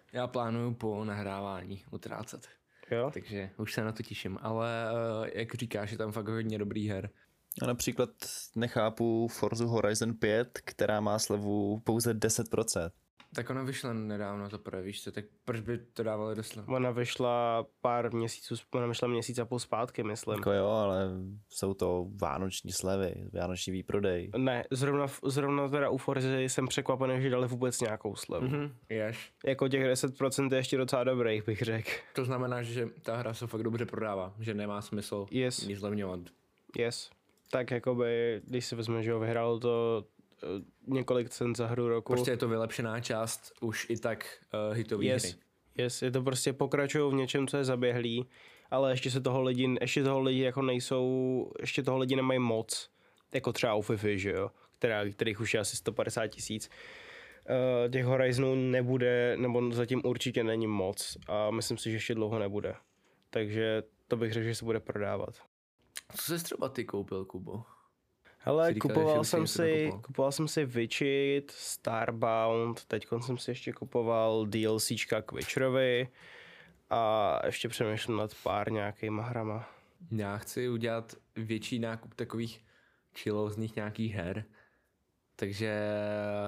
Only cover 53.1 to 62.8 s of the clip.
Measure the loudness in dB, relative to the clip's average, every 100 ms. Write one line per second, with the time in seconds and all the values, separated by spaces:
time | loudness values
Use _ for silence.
53.1 | _ _ -2 -2 0 2 2 2 0 2
54.1 | 0 0 0 -2 -6 -20 _ 0 2 -2
55.1 | -2 -2 0 0 0 0 -2 -2 0 0
56.1 | 0 -2 -4 -8 -6 -8 -16 -18 -18 -18
57.1 | -18 -20 -20 -2 0 2 2 2 2 4
58.1 | 4 4 4 4 4 4 4 4 4 4
59.1 | 4 4 2 2 2 2 0 0 2 2
60.1 | 0 0 2 2 2 2 2 0 -2 -6
61.1 | -8 -4 0 2 0 -2 -4 -2 -4 -2
62.1 | -2 0 0 0 -2 -4 -8